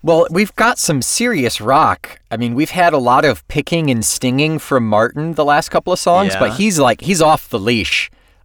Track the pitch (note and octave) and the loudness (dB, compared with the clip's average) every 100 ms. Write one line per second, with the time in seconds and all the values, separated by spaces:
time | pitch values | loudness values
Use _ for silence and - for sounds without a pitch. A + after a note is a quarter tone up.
0 | D3+ E3 E3+ E3 G#3 - A3+ B3+ - D3 | 2 2 2 0 -2 0 -2 0 -2 -2
1 | A#2+ - A#3+ G3 A#2+ - G#2+ C#3+ C3+ F#2 | -2 -2 -2 0 -2 -2 0 2 4 0
2 | - - _ A2+ A#2+ A#2 D#3 F#3 F3 D3+ | -8 -20 _ -6 -2 -2 -2 2 2 2
3 | A#2+ C3 D3+ A2 _ D3 - E3+ D3+ A#2 | 2 2 2 -2 _ -6 -2 -2 0 0
4 | G#2+ - B2+ C3 D3+ D#3 - C3+ A2+ G#2+ | -2 -2 -2 0 0 -2 -2 0 2 2
5 | A#2+ C#3+ D#3+ D#3 C#3+ D3 - E3+ - F3+ | 0 -2 -6 -2 2 0 0 -4 -2 -2
6 | - F3 G3 F#3+ G#2+ A#2+ G#3+ E3+ B2+ A2+ | 2 2 2 0 -2 0 0 2 2 0
7 | C#3 F#3+ D#3 D#3 - A2+ G2 A#2+ F2 - | -2 2 2 2 -2 -4 -2 -2 0 -4
8 | - _ _ _ | -4 _ _ _